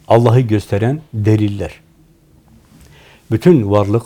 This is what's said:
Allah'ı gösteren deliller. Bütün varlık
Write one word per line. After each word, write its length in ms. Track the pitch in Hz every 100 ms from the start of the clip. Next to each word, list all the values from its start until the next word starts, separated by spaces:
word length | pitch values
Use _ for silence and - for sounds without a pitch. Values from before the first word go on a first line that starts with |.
| -
Allah'ı 320 | 117 117 123
gösteren 600 | 117 107 - 101 117 156 -
deliller. 640 | 110 104 107 104 101 85 - _ _ _ _ _ _ _ _ _ _ - - _ _ -
Bütün 400 | 110 175 156 101
varlık 320 | 104 101 117